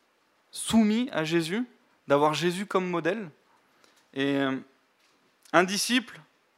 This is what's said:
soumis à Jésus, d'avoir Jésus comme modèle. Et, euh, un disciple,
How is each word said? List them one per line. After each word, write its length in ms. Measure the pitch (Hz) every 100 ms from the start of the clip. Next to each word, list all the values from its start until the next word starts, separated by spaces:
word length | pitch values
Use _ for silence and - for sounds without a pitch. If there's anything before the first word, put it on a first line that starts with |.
| _ _ _ _ _
soumis 580 | - - 226 214 220 247
à 100 | -
Jésus, 420 | 156 170 160 202 247 _ _ _ -
d'avoir 260 | 143 151
Jésus 320 | 151 175 180 202
comme 240 | 196 180
modèle. 400 | 170 160 220 180 - _ _ _ _ _ _ _
Et, 220 | 135 139 139
euh, 220 | 139 131 - _ _ _ _ _ _ _ _
un 100 | 160
disciple, 580 | 180 196 - 247 - - - _ _